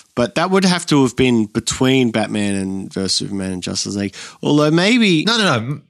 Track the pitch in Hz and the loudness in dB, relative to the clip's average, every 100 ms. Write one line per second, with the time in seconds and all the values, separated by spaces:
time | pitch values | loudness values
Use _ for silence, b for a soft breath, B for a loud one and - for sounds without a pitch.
0 | - - 120 - 180 190 190 175 - 147 | -10 -4 -2 0 0 2 2 2 2 2
1 | 131 - 131 117 107 117 - - 131 131 | 2 2 2 2 0 -4 -6 0 2 4
2 | 120 110 104 107 101 98 95 95 95 95 | 2 0 -2 -2 -4 -4 -4 -6 -8 -6
3 | 95 - 101 98 95 92 95 95 101 101 | -4 -4 -4 -6 -6 -6 -6 -8 -6 -6
4 | 101 B B B 139 147 151 165 190 247 | -6 B B B 0 2 4 4 4 4
5 | 214 160 175 233 190 123 117 156 - | 4 2 0 0 0 0 -2 -8 -12